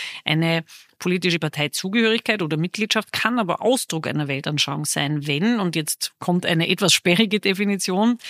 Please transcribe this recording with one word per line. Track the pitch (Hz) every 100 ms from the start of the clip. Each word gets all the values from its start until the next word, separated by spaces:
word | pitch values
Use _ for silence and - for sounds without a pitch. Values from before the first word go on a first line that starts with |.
| - - -
Eine | 156 165 165 160 - - _
politische | 180 180 175 170
Parteizugehörigkeit | 156 151 147 - 190 226 220 226 - 214
oder | 160 156
Mitgliedschaft | 180 - 214 220 -
kann | - 220 247
aber | 180 -
Ausdruck | 220 254 - 160 135
einer | 147 143
Weltanschauung | 139 143 143 - 147 151
sein, | 151 143 151 143
wenn, | 143 214 240
und | 180 160
jetzt | 156 - - -
kommt | - 175 -
eine | 165 170
etwas | 185 185
sperrige | - 185 175 220 208
Definition, | 196 185 202 196 - 185 233 240